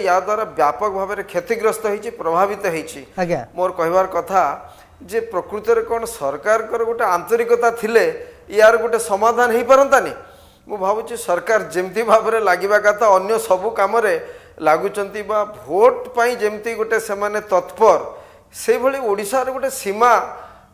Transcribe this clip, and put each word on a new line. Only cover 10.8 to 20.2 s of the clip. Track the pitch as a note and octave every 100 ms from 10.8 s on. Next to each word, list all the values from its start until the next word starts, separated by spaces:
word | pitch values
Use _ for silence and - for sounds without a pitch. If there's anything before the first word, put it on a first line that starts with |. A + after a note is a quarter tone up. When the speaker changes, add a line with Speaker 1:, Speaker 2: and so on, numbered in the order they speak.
| F#3+ G#3+ A3+ A#3
Speaker 1:
ସରକାର | - F3 F3 A3 -
ଯେମିତି | E3 F#3 F#3
ଭାବରେ | A3+ G#3+ G3+ A3+
ଲାଗିବା | G3+ F3+ G3 G#3
କଥା, | G#3 G#3 A3+
ଅନ୍ୟ | F#3+ F#3+ A3
ସବୁ | A3 F#3 G#3
କାମରେ | G#3+ G3 A3+ G#3+ D#3+ - - - -
ଲାଗୁଛନ୍ତି | D#3 D#3+ F#3+ G3+ G3 G#3
ବା | G3+ G#3+ G3+ - C3
ଭୋଟ | F3+ A#3+ - - A#3+
ପାଇଁ | A#3+ A3+
ଯେମିତି | G#3 G#3+ A#3 A3
ଗୋଟେ | A3 A3
ସେମାନେ | A3 G3+ G#3 G#3
ତତ୍ପର, | G#3 F#3 F3 - A3 D#3 - - - - _
ସେଇଭଳି | - - A#3+ C4 C4+
ଓଡ଼ିଶାର | A#3 G3+ G3+ C4+ B3
ଗୋଟେ | C4 C4
ସୀମା | - G3+ G#3 A#3+ G#3